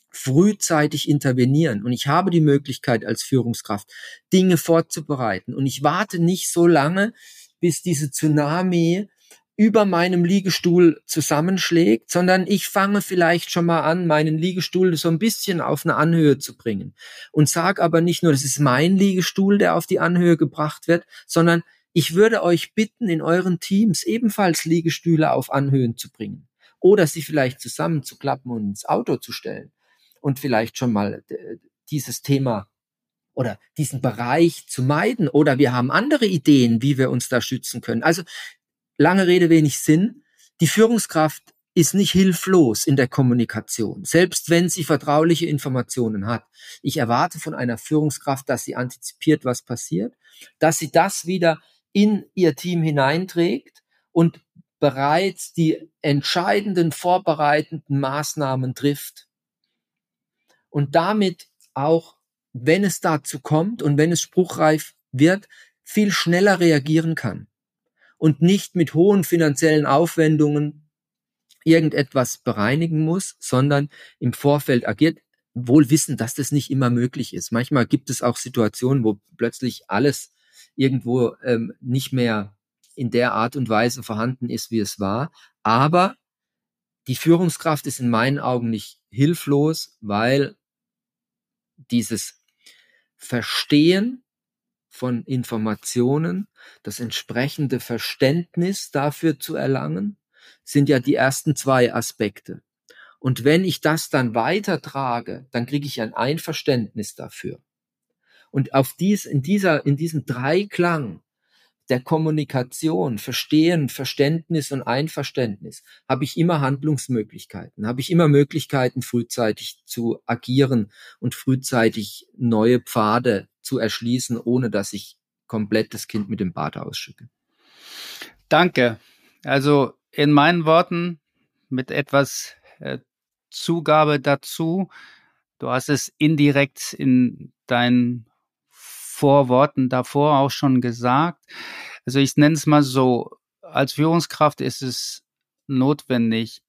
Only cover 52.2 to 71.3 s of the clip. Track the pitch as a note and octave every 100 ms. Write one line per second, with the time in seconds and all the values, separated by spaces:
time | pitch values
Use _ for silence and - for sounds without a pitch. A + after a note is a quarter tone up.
52.2 | - F#3+ E3+ - F3+ E3+ D#3+ C#3+ C3+ D#3+
53.2 | F#3+ F3 F3 A#3+ - _ _ _ _ E3
54.2 | E3 - _ _ _ _ C#3+ B2+ C#3 D#3+
55.2 | G3 - - - D#3+ - - _ D3+ C#3+
56.2 | - F3 F#3+ G3+ G3+ F3+ E3 - F3 F#3
57.2 | E3+ D3+ D3 D3+ D3+ D#3+ - C#3 C3+ C#3+
58.2 | D3+ D#3 C3+ C3 C3 B2+ C#3+ C#3+ - -
59.2 | _ _ _ _ _ _ _ _ _ _
60.2 | _ _ _ _ _ D3 C#3+ E3 E3 G#3+
61.2 | F#3+ F3+ - _ _ - D3 E3 - _
62.2 | _ _ _ B2 B2 F#3+ G3+ - F3+ D3
63.2 | - C3+ - D#3 F#3+ A#3 D3+ C#3+ D#3+ E3+
64.2 | - - F3 - D#3 D#3 - _ _ B2+
65.2 | D#3+ G3 - - - _ - G#3 G3+ E3
66.2 | E3 F3 G3+ F3+ E3+ D3 C#3+ D#3+ E3 D#3
67.2 | A2 - G2+ _ _ _ _ _ _ _
68.2 | D#3 C#3 F3 G3 - F3+ D3+ D#3 G3 G3+
69.2 | D#3 E3+ D#3 C3+ D#3+ D#3 C#3 C#3 E3+ -
70.2 | D#3 D#3 D3 D3 D3 - _ _ _ _
71.2 | _